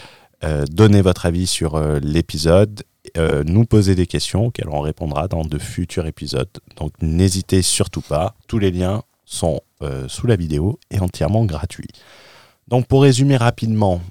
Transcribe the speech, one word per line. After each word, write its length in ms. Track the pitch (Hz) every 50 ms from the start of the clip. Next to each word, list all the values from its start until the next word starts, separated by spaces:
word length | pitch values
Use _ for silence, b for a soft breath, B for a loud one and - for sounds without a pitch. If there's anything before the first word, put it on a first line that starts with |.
| B B B B B B B - -
euh, 220 | 78 76 73 71
donner 360 | 71 78 90 110 104 101 101
votre 240 | 92 92 87 - -
avis 220 | 87 85 90 92
sur, 280 | 87 - - 85 76 78
euh, 240 | 78 76 76 76 71
l'épisode, 800 | 69 76 76 85 - - - 73 78 82 85 98 104 104 104 - - _ _ _ - - -
euh, 280 | 85 80 80 78 73 76
nous 180 | 80 90 110 117
poser 320 | - 110 107 95 98 92
des 120 | 90 87
questions 400 | - - 78 - - - 90 82
auxquelles 220 | 78 - - - 76
on 120 | 73 73
répondra 480 | 73 76 76 - 85 76 71 73 85 95
dans 140 | - 82 78
de 140 | 76 76
futurs 480 | 71 - - - 98 87 - - 90 80
épisodes. 440 | 80 - - 76 69 - 64 65 - - - _ _ -
Donc 160 | - 76 73 - -
n'hésitez 600 | 85 78 78 87 95 95 92 95 - - 95 92
surtout 400 | 87 - - - 98 - - 78
pas, 340 | - - 73 73 90 107 - _ _
tous 120 | - 120 110
les 120 | 101 95
liens 320 | 87 90 90 90 101 113 - _ _ _ _
sont, 380 | - - - 90 82 71 - - _ _ - 73
euh, 260 | 71 67 65 65 65
sous 180 | - - -
la 80 | 120 110
vidéo 460 | 87 85 78 76 73 78 - - - _ -
et 80 | - 98
entièrement 460 | 90 - - - 76 82 104 113 117
gratuits. 420 | 92 78 73 85 - - - - - - b b b b b b b b b b b b b b
Donc 200 | - 123 127 120
pour 160 | - 135 135 139
résumer 340 | 139 123 123 139 143 139
rapidement 640 | 127 117 120 - - 120 110 110 107 104 95 90 87 87 92